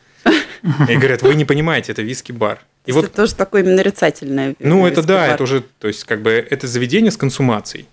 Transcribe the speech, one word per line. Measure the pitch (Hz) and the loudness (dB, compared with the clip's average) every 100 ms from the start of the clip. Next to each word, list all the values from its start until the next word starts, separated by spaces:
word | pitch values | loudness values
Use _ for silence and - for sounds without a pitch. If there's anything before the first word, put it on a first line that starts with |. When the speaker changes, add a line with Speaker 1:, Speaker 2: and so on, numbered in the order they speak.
| _ _ | _ _
Speaker 1:
<laughs> | - 311 - - 185 139 135 | 0 0 -2 -8 -4 0 2
Speaker 2:
И | 120 | 2
говорят: | 131 123 | 2 2
«Вы | 131 | 2
не | 151 | 2
понимаете, | 151 143 160 143 - | 2 0 0 -2 -4
это | 110 | -8
виски-бар». | 110 127 - 120 107 107 _ _ - | -6 -8 -12 -4 -4 -4 _ _ -2
И | |
Speaker 1:
То | |
есть | 135 | 0
Speaker 2:
вот | 196 | 0
Speaker 1:
это | - | 0
тоже | 214 | -2
такое | - 190 202 | 0 -2 0
именно | 185 185 | 2 2
нарицательное, | 190 - 160 - 139 139 135 | 2 0 -2 -2 -6 -4 -4
э, | 135 | -4
Speaker 2:
Ну, | 139 185 180 | 2 4 4
это | 151 | 2
да, | 160 190 | 2 2
Speaker 1:
виски-бар. | 156 | 2
Speaker 2:
это | 147 | 0
уже, | 131 135 123 _ | 0 -2 -4 _
то | 107 | -8
есть, | 101 | -6
как | - 110 | -6 -2
бы, | 107 | 2
это | 113 - 139 127 | 0 0 -6 -4
заведение | 120 120 180 220 | -4 0 2 2
с | - | 2
консумацией. | 139 - 131 104 - - - | -2 0 0 0 -4 -14 -18